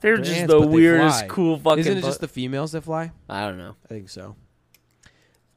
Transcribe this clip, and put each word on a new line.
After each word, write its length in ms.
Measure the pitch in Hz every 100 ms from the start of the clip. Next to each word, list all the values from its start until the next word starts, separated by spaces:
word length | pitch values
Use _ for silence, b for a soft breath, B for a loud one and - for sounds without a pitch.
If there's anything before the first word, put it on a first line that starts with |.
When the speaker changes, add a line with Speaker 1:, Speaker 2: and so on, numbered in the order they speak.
Speaker 1:
They're 140 | 208 220
Speaker 2:
They're 80 |
Speaker 1:
just 120 | 175 170
Speaker 2:
ants, 120 | 170
Speaker 1:
the 60 | 156
Speaker 2:
but 60 | 151
they 60 |
Speaker 1:
weirdest 460 | 160 165 165 156 127
Speaker 2:
fly. 80 | 98
Speaker 1:
cool 300 | - 165 156
fucking 200 | 156 156
Speaker 2:
Isn't 180 | 160 196
it 20 |
Speaker 1:
bu- 40 | 139
Speaker 2:
just 140 | 143
the 80 | 156
females 440 | 127 127 135 151
that 100 | 160
fly? 300 | 156 160 165 - -
Speaker 1:
I 180 | 98 104
don't 100 | 90
know. 180 | 90 -
Speaker 2:
I 40 | -
think 200 | 110 95
so. 260 | 95 95 104 _ _ _ _ _ _ b b b b b